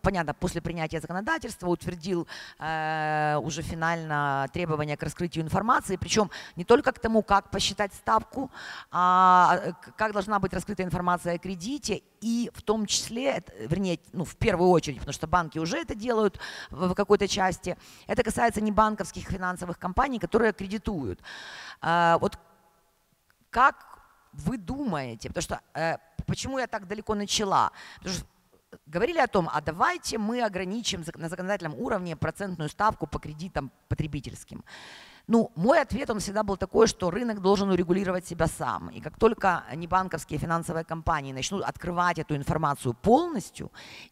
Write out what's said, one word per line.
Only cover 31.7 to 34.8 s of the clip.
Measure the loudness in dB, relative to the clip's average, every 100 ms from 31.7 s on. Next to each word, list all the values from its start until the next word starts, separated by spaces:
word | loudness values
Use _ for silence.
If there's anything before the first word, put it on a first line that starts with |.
| -6
уровне | -4 -2 -4 -6
процентную | -6 -4 -6 -4 -6
ставку | 0 0 0 -4
по | -6
кредитам | -8 -10 -8 -6 -8 -10 -6
потребительским. | -4 -2 -6 -8 -14 -14 -16 -16 -18